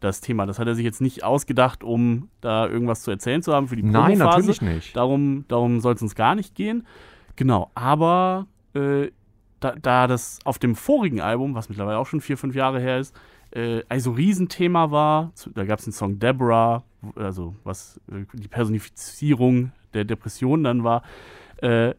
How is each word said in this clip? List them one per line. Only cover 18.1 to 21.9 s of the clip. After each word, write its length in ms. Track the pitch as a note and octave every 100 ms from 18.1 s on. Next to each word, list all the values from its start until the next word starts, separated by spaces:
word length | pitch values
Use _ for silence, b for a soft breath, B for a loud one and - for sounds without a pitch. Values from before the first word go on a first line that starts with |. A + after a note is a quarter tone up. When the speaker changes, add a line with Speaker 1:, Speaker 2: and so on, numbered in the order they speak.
Speaker 1:
äh, 120 | G2 G2
die 140 | A2+ G2+
Personifizierung 1200 | A#2+ A2 A2 - - - - D3 B2 B2+ B2 B2+ - _
der 100 | A2
Depression 580 | G#2+ A2 G#2 - B2+ D#3+
dann 220 | C3+ B2
war, 180 | A#2 A#2+ B B B B B B
äh, 320 | B2 A#2 A#2+